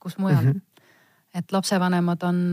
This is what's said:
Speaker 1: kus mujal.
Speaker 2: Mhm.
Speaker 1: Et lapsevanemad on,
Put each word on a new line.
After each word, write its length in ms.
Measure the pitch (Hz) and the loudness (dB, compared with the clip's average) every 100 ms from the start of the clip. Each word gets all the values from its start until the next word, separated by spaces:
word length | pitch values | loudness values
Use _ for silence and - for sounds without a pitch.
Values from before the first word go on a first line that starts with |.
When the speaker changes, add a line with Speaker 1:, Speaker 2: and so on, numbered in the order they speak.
Speaker 1:
kus 180 | 180 - | -12 -4
mujal. 240 | 190 139 | 0 2
Speaker 2:
Mhm. 160 | 120 180 - _ _ _ _ _ _ | 2 0 -6 _ _ _ _ _ _
Speaker 1:
Et 180 | 180 - | -12 -4
lapsevanemad 680 | 196 190 190 180 180 175 175 | -4 0 0 2 2 0 0
on, 160 | 180 180 175 | -2 0 0